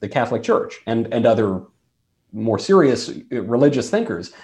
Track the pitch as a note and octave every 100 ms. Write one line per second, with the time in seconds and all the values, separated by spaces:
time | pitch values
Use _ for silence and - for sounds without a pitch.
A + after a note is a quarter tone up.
0 | G2+ C3+ A#2+ - - A3 - - - A2+
1 | A2+ A#2+ A#2 A2 G#2+ F#2 - _ _ _
2 | _ _ _ A2 A2+ G#2 - F#3+ C#3+ A#2
3 | - - - B2 G2+ A#2+ C#3+ C3 A2+ G#3
4 | A3+ F2 F2+ -